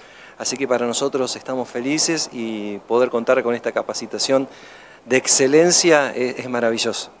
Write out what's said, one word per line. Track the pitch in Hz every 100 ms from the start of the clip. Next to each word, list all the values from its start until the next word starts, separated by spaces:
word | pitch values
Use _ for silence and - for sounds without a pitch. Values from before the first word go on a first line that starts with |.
| - - - -
Así | 113 131
que | 131
para | 120 120
nosotros | 113 139 139 127 110
estamos | - 131 117
felices | 123 127 156 160 160 -
y | 127 113 107 104 101 -
poder | 117 123
contar | 120 117 131
con | 117
esta | 120 123
capacitación | 110 - - 113 107 - 135 135 - - - - -
de | - 127
excelencia | - - 135 151 175 175 175 151 131 113
es, | 123 123
es | 123
maravilloso. | 123 117 113 113 101 - -